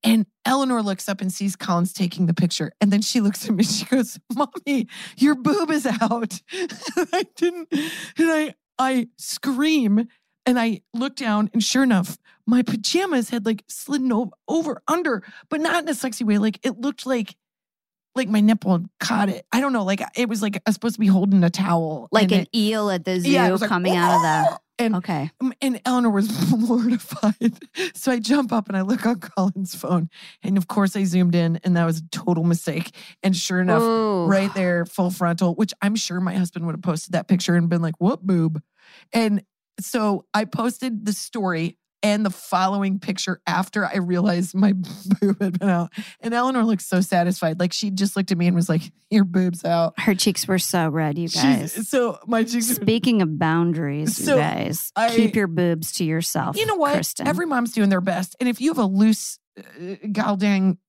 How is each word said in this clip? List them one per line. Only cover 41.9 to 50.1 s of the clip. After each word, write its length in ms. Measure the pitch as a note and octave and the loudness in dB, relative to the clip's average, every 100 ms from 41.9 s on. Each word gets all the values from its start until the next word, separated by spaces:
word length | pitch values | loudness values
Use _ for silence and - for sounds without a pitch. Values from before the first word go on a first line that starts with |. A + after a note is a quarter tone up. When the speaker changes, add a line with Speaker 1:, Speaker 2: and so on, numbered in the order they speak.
| _ | _
Speaker 1:
and 240 | G#3 G#3 G#3 | 0 2 0
the 40 | |
following 680 | F3+ - F#3 F#3+ G3+ G3 F#3+ | -4 -2 0 2 0 -2 -2
picture 420 | - F#3+ - F3+ - | -4 -6 -4 -6 -2
after 400 | F3 F#3 G#3+ G3 | -2 -2 -2 -2
I 120 | G3 | -2
realized 580 | F3 F3+ G3 F3 F#3 F#3 | -2 0 0 0 -2 2
my 180 | G3+ | 2
<laughs> 480 | F#3+ E3 C#3+ - G3 | 2 -4 -10 -4 0
boob 200 | G3+ - | 0 0
had 180 | G3 F3 | -2 -2
been 100 | G3 | 0
out. 220 | F3 E3+ - G#3 - | 0 -2 -8 -14 -10
And 120 | A3+ | -4
Eleanor 300 | A#3 B3+ C4 | 0 0 2
looked 180 | A3+ G3+ | 2 0
so 200 | - F#3 | 0 0
satisfied. 580 | F#3 F3+ F3 F#3 E3 D#3+ | 2 2 2 0 -2 0
Like, 140 | F3 | -2
she 180 | - G#3 | 0 -4
just 240 | F#3+ G3 - | -2 -2 0
looked 160 | F#3 | -2
at 60 | F3+ | 2
me 100 | F3 | 2
and 80 | F3 | 2
was 140 | E3 | 2
like, 140 | D#3+ - _ _ | 0 -2 _ _
"Your 160 | G#3+ G3 | 2 4
boob's 400 | F3+ F#3 F3 F3 | 2 0 -2 -2
out." 340 | E3+ E3 - | 0 0 0
Speaker 2:
Her 160 | - | 0